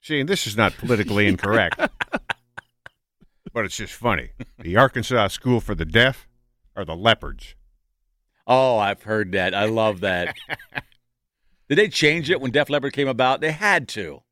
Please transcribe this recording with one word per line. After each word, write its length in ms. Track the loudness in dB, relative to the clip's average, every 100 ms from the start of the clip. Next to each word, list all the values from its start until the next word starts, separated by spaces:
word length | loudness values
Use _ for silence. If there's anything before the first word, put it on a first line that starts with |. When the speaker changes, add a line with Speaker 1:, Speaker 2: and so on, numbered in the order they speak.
Speaker 1:
See, 180 | -2 -2
and 80 | 0
this 180 | -2 -2
is 120 | 2
not 160 | 2
politically 540 | 0 0 0 2 2 2
Speaker 2:
<laughs> 20 |
Speaker 1:
incorrect. 500 | 2 2 2 2 -2 -4 -4 -6 -6 -8 -12 _ -20 _ _ -20 _ _ _ _ _ -10
But 100 | -6
it's 140 | -6 -8
just 160 | -12
funny. 380 | -4 -2 -2 -4 -16 -20 _
The 160 | 0 4
Arkansas 540 | 4 2 -2 0 0
School 320 | -2 0 0
for 120 | 0
the 120 | -6 0
Deaf 420 | 4 4 0 -16 _ _ _ _ -12
are 80 |
the 120 | -10 0
Leopards. 600 | 2 2 -2 -14 -16 -20 _ _ _ _ _ _ _ _ 0
Speaker 2:
Oh, 320 | 2 4 2
I've 260 | 0 -4
heard 280 | -4 -2 0
that. 240 | 0 0 0
I 100 | 0
love 360 | 2 0 0
that. 340 | -2 -2 -4 -8 -12
Speaker 1:
<laughs> 1200 | -14 -10 -12 -12 _ _ _ _ _ _ _ _
Speaker 2:
Did 80 | 0
they 100 | 2
change 420 | 2 2 0 -2
it 120 | -2
when 100 | 0
Def 180 | -2 0
Leppard 220 | -2 -2
came 140 | -4 -2
about? 320 | 2 2 2
They 120 | -2
had 360 | -2 0 0 -2
to. 320 | -10 -10 -12 _